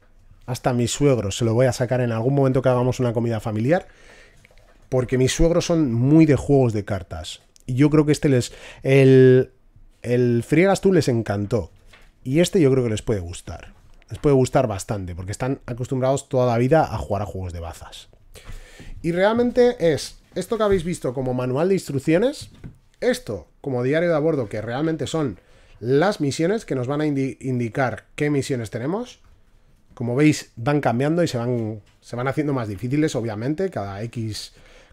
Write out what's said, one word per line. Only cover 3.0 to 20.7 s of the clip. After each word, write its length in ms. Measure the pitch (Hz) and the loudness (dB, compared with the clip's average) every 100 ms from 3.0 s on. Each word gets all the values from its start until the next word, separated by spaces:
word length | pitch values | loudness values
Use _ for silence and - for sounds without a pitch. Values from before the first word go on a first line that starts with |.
| 123 | -2
comida 260 | 117 117 110 | 0 -2 -2
familiar, 480 | 117 107 120 175 - - - - - _ _ _ _ _ - | -4 -2 0 0 -2 -18 -20 -20 -20 _ _ _ _ _ -4
porque 280 | 127 123 127 | -2 0 0
mis 160 | 127 | 2
suegros 340 | - 165 170 - | 2 2 2 2
son 260 | 170 147 | 2 2
muy 340 | 117 127 156 156 | 2 4 6 6
de 80 | |
juegos 380 | 127 - 139 123 | 4 4 4 4
de 120 | 107 | 0
cartas. 580 | 98 98 - 82 73 - _ _ - | -4 -6 -8 -12 -12 -16 _ _ -6
Y 80 | |
yo 140 | 123 147 | 2 4
creo 160 | 151 | 4
que 80 | 151 | 4
este 160 | 147 160 | 2 2
les... 240 | 127 - - - - | 2 0 -8 -20 -8
El, 720 | 135 135 135 131 131 127 127 _ _ - - _ | 2 6 8 8 8 8 4 _ _ -20 -20 _
el 400 | 117 123 123 120 | -2 0 2 0
Friegas 360 | 117 151 196 185 | 0 2 4 4
tú 120 | 196 | 4
les 140 | 185 139 | 2 2
encantó. 640 | 117 110 101 104 117 82 - - - - _ | 0 -2 -4 -2 -4 -4 -12 -20 -20 -20 _
Y 160 | 127 143 | -4 0
este 200 | 175 202 | 2 4
yo 120 | 139 | 4
creo 100 | 131 | 4
que 80 | 120 | 0
les 120 | 107 | -2
puede 180 | - 107 | -4 -4
gustar. 540 | 87 87 - 82 - - - - - | -6 -14 -14 -16 -16 -20 -20 -20 -18
Les 100 | 110 | -4
puede 160 | 151 | 2
gustar 320 | 135 127 147 123 | 2 2 0 0
bastante, 480 | 98 - 104 92 | -4 -6 -8 -8
porque 180 | 87 92 | -10 -10
están 280 | 104 127 135 - | -8 -6 -6 -8
acostumbrados 640 | 120 123 131 131 135 - | -10 -6 -2 0 -2 -2
toda 180 | 131 123 | 0 2
la 120 | 117 | 2
vida 240 | 127 156 | 4 4
a 160 | 139 113 | 2 -2
jugar 240 | - 98 | -6 -6
a 40 | 101 | -6
juegos 260 | 95 92 | -8 -10
de 80 | 85 | -10
bazas. 480 | 82 - - - - - - - - - - - - - | -12 -14 -18 -20 -20 -20 -20 -20 -18 -18 -18 -20 -16 -10
Y 100 | 160 | -4
realmente 800 | 170 196 233 240 247 240 240 170 | 0 2 2 0 4 2 4 0
es 260 | 131 - - _ | 0 -4 -16 _
esto 240 | - 180 226 | -10 -6 -2
que 60 | |
habéis 200 | 214 | 0